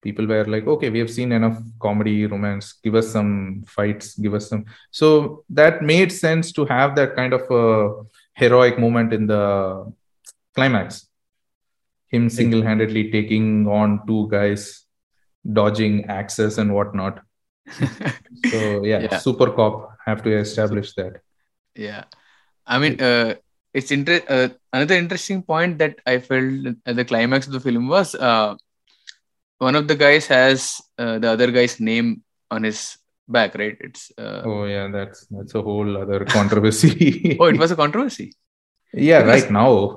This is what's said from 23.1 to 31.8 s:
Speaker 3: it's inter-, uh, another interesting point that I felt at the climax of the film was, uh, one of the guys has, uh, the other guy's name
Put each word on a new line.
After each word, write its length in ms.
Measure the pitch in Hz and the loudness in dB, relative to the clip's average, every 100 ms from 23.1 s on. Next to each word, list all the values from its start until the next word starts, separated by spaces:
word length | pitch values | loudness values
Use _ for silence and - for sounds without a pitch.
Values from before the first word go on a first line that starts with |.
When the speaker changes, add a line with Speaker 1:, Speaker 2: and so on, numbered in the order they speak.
| 120 113 - _ _ _ 135 | 2 0 -4 _ _ _ -8
Speaker 3:
it's 120 | 135 | -4
inter-, 340 | 139 143 170 - 131 | -4 0 0 0 0
uh, 120 | 131 - _ | 0 -2 _
another 220 | 127 151 185 | -4 2 0
interesting 480 | 170 175 - 190 | 0 -6 -6 -6
point 340 | 180 160 175 160 | -4 -2 -2 0
that 180 | 156 - - | -2 -2 -2
I 60 | 127 123 | -2 0
felt 380 | 131 131 135 135 117 - | -2 0 -4 -6 -10 -6
at 60 | 120 | -4
the 60 | 120 | -2
climax 400 | 117 117 135 135 | 0 2 0 -2
of 60 | |
the 60 | 131 | -6
film 280 | 131 120 127 175 | -2 -2 0 0
was, 200 | 180 - | 0 -2
uh, 400 | 127 113 107 101 _ _ _ _ - _ _ _ _ _ 127 | 0 2 0 -4 _ _ _ _ -20 _ _ _ _ _ 0
one 80 | 147 | 0
of 120 | 147 | 0
the 60 | 147 143 | 4 6
guys 200 | 147 151 | 4 4
has, 540 | 131 131 131 - - _ - | 4 4 2 -2 -12 _ -8
uh, 220 | 117 113 | -4 -2
the 100 | 117 113 | 0 2
other 160 | 123 | 2
guy's 280 | 123 123 | 4 2
name 440 | - | 0